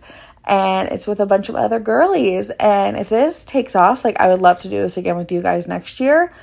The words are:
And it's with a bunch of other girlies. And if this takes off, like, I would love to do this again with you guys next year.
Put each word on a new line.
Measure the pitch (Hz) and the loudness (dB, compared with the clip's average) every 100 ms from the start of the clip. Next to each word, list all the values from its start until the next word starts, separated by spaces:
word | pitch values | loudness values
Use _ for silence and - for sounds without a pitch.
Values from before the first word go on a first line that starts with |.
| - - - _ | -14 -20 -20 _
And | - 196 190 190 - | -2 0 0 0 -4
it's | - 208 | -6 -4
with | 208 | -2
a | 202 | 2
bunch | 196 202 | 0 0
of | - | -4
other | 220 226 | -2 -2
girlies. | 220 233 359 359 214 185 208 | 0 2 2 2 0 -2 -4
And | - 214 202 196 214 | -2 2 2 0 -2
if | 196 | -2
this | 220 302 349 | 0 0 -2
takes | - 277 254 | -4 -4 0
off, | 190 180 254 | 2 4 2
like, | 226 - | -2 2
I | 185 | 2
would | 185 | 4
love | 185 180 | 4 2
to | 190 | -2
do | 202 | -4
this | 185 180 | -4 -4
again | 180 175 | -4 -4
with | 175 | -4
you | 175 | -4
guys | 180 175 175 | -2 -2 -4
next | 175 - - | -8 -10 -4
year. | 262 311 349 - | 2 2 2 -6